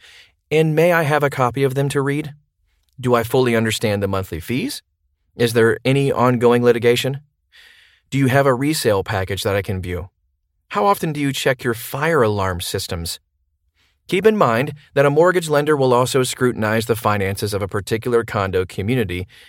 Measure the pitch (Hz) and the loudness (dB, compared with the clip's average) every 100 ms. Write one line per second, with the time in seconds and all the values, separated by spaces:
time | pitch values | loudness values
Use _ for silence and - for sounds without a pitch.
0 | - - _ _ - 151 160 151 175 165 | -16 -20 _ _ -2 0 2 2 2 2
1 | 147 151 139 135 123 120 135 131 139 143 | 2 2 0 0 -2 0 -2 0 -2 -2
2 | 135 143 147 - _ _ _ _ _ - | -2 -4 -6 -14 _ _ _ _ _ -6
3 | 123 120 113 135 123 113 113 107 110 101 | 0 2 2 2 2 2 0 -2 -2 -2
4 | 98 95 95 82 - 123 262 - - _ | -2 -4 -4 -8 -6 -6 -6 -8 -16 _
5 | _ _ _ - 117 113 113 - 127 139 | _ _ _ -4 0 4 2 2 0 0
6 | 139 - 123 123 120 120 120 117 120 120 | 0 2 2 4 4 4 4 4 2 2
7 | 131 139 - _ _ _ - _ _ _ | 0 -6 -12 _ _ _ -20 _ _ _
8 | _ 135 131 139 139 123 143 156 120 101 | _ 0 2 4 4 2 0 0 0 0
9 | 95 104 95 98 107 98 95 95 90 87 | 0 -4 -4 -4 -2 -2 -2 -6 -6 -8
10 | 98 _ _ _ _ _ - 202 208 196 | -10 _ _ _ _ _ -8 0 0 0
11 | 170 147 143 131 147 127 127 113 - 139 | -2 -2 -4 -2 -2 0 -2 -4 -6 -4
12 | 156 160 110 104 95 87 - 98 - 87 | 0 2 2 2 -2 -2 -4 -6 -6 -8
13 | 82 - _ _ _ _ _ _ _ _ | -8 -10 _ _ _ _ _ _ _ _
14 | - 185 208 214 139 113 143 - _ 139 | -6 0 2 4 2 2 -2 -6 _ 0
15 | 143 147 180 180 160 147 147 151 131 123 | 2 4 4 2 0 0 2 2 4 2
16 | 127 135 127 - 123 - 107 113 110 113 | 2 0 -2 0 -2 0 -2 0 -2 -2
17 | - 104 95 101 104 101 98 104 - 113 | 0 0 -2 -4 -4 -4 -4 -6 -4 -4
18 | 127 117 110 107 95 92 92 - 98 127 | 0 -2 0 -2 -2 -2 -4 -6 -4 -2
19 | 95 87 92 - | -2 -6 -10 -16